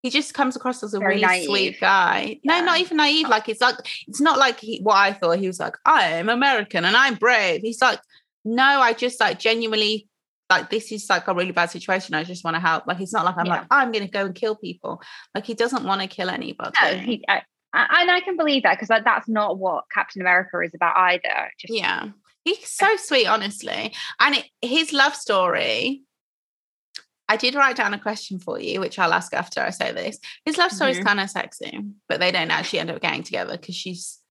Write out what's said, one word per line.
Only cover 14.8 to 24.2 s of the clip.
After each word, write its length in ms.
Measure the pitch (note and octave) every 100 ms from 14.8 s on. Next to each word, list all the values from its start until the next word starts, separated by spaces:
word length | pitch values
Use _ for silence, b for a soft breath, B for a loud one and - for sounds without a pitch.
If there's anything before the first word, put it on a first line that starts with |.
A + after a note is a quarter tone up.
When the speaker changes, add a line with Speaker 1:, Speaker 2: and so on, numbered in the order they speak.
| - F3+ B B B
Speaker 1:
Like, 100 | G3+
he 80 | G#3+
doesn't 300 | A3 A#3 C4
wanna 240 | G3+ G3 F#3+
kill 220 | - F#3
anybody. 400 | - - - - -
Speaker 2:
No, 60 | D3 F#3
he, 260 | G3+ A#3 -
I, 140 | G3 - _ _
I, 260 | A#3 A#3+ E4
and 100 | F4
I 100 | F4+
can 180 | F4+ F4
believe 240 | D4+ C#4
that 160 | G#3 F#3+
'cause, 100 | A3
like, 160 | A3+
that's 240 | A3+ A3 A3+
not 300 | G#3+ G#3 F#3
what 260 | F#3+ D#3 -
Captain 300 | G#3+ - G3
America 360 | F3+ F3+ F#3 F3
is 140 | F3
about 220 | E3+ E3+ E3+
either. 560 | F3+ F3+ - - - -
Just 160 | -
Speaker 1:
Yeah. 340 | A3+ F#3 F2+ G#3+ - _ _
He's 300 | E4 G4+ -
so 240 | - G4 G#4+
sweet, 300 | - C4+ F#3+
honestly. 680 | A3 G3+ G#3 - - - B B
And 160 | B